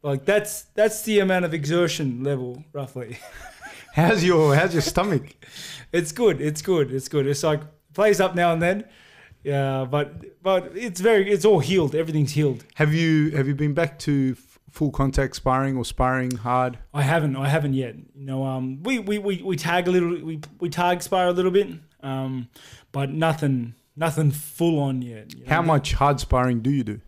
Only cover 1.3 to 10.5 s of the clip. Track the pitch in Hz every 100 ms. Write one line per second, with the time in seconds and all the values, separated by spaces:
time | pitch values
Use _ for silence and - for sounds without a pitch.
1.3 | 185 175 160 143 170 175 165 143 120 135
2.3 | 139 123 131 156 147 127 131 113 120 -
3.3 | - - - - - - - 170 214 175
4.3 | 170 151 143 185 165 - - 202 147 -
5.3 | - - - - - - - 156 - 226
6.3 | 139 151 151 - 175 131 131 - 151 135
7.3 | 143 160 151 - _ _ - 208 190 185
8.3 | 175 175 165 170 202 - - - - -
9.3 | - 139 139 135 131 127 147 143 - -
10.3 | _ 190